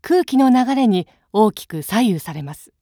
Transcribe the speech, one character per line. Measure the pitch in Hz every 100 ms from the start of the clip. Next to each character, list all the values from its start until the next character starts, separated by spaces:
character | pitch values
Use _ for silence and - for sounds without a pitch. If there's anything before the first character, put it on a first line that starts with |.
| -
空 | 359 -
気 | 269
の | 269
流 | 247 254
れ | 277 247
に | 185 165 _ _
大 | 202 214
き | -
く | - 160
左 | 143 214 247
右 | 170
さ | -
れ | 151
ま | 139
す。 | 147 - _